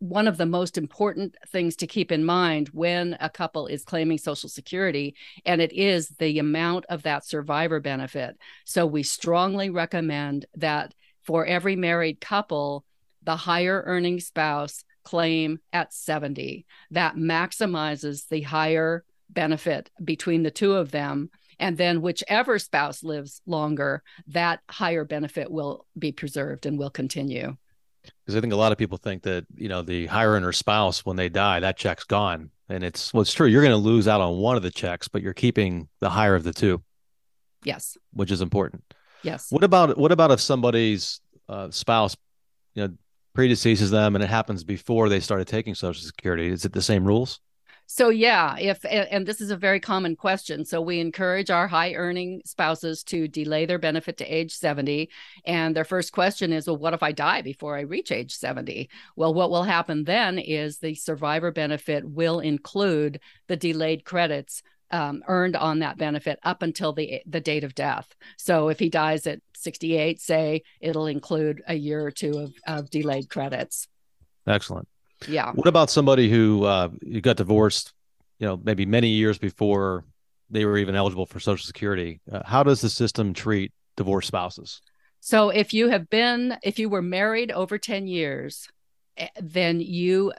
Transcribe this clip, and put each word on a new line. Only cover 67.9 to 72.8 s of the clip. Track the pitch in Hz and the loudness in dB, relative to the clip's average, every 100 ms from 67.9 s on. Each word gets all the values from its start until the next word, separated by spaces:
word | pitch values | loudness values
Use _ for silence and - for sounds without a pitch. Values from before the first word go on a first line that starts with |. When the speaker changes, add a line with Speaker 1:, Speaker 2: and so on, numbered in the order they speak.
| 143 - _ - - | -4 -8 _ -20 -8
Speaker 1:
So | - 165 156 | 0 2 2
if | 151 | 2
he | 165 | 0
dies | 165 156 156 156 | 2 0 0 -4
at | 147 _ - | -8 _ -12
sixty-eight, | 165 - 160 160 160 160 | -12 -6 0 0 0 -2
say, | - 160 151 156 - _ | 0 2 2 -2 -6 _
it'll | 165 156 156 | -4 -2 -2
include | 143 - 160 151 147 - | -4 -4 -2 0 -4 -6
a | |
year | 160 147 151 | -4 -4 -4
or | 147 | -4
two | - 151 | -4 -4
of, | 147 147 - - | -4 -6 -10 -8
of | 151 | -8